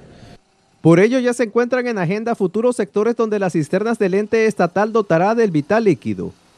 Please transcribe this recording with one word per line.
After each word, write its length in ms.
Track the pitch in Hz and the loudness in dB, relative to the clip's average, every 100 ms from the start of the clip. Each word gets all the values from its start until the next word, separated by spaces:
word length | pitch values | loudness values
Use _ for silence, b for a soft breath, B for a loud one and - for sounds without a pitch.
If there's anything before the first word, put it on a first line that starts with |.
| - B B - _ _ _ _ | -12 B B -20 _ _ _ _
Por 180 | 160 170 | 4 6
ello 180 | 220 262 | 4 2
ya 140 | 247 | -2
se 100 | 240 | -2
encuentran 440 | 233 233 240 254 247 | -2 -2 0 -2 -2
en 100 | 220 | -2
agenda 380 | 165 208 226 233 | -2 -4 -4 -2
futuros 400 | 185 208 247 240 | -2 0 -2 -2
sectores 400 | 202 202 220 233 | -4 -2 -2 -2
donde 240 | 226 208 | -2 -2
las 140 | 185 | -2
cisternas 460 | 165 147 185 220 233 | -2 -2 -2 -2 -2
del 160 | 190 190 | 0 0
ente 320 | 214 226 220 | 0 0 0
estatal 440 | 214 175 190 214 | 0 0 0 0
dotará 420 | 220 208 165 190 | 0 0 2 2
del 180 | 233 220 | 2 2
vital 340 | 151 143 214 220 | 0 0 2 2
líquido. 480 | 143 110 92 90 - _ | 0 -2 -6 -8 -12 _